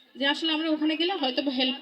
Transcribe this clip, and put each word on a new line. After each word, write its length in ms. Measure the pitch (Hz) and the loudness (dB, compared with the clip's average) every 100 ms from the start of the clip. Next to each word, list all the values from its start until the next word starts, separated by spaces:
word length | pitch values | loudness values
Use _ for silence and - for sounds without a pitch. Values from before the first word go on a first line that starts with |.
| - 240 | -16 -2
যে 60 | 277 | 0
আসলে 240 | 302 320 311 | 0 0 0
আমরা 120 | 320 | 0
ওখানে 200 | 302 302 311 | 0 0 2
গেলে 140 | 349 381 | 0 0
হয়তো 180 | 262 262 277 | -2 0 0
বা 60 | 254 | 0
হেল্প 200 | 262 254 | 0 -2